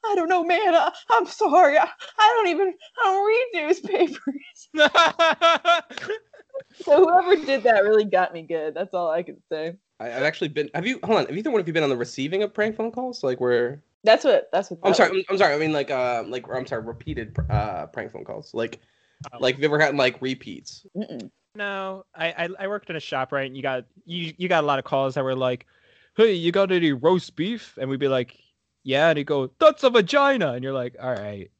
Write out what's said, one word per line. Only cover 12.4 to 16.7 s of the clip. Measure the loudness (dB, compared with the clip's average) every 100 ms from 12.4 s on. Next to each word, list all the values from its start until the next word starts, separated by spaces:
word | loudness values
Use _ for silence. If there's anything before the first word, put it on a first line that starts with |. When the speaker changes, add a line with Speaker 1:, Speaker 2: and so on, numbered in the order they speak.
Speaker 3:
of | -4
prank | -2 -4 -2
phone | -8
calls? | -6 -10 -6
Like, | -4 -2
where | 0 2 0 -6 _ _
Speaker 1:
That's | 4 4
what, | 4 2 2
that's | -4 -4
what | -2
Speaker 3:
I'm | 0
Speaker 1:
that | 4
Speaker 3:
sorry, | 4
Speaker 1:
was. | 2 -2
Speaker 3:
I'm, |
I'm | 2
sorry, | 2
I | 2
mean, | 0
like, | -2 -2
uh, | -2 -2 -4 -6
like, | -10 -8
I'm | -8
sorry, | -6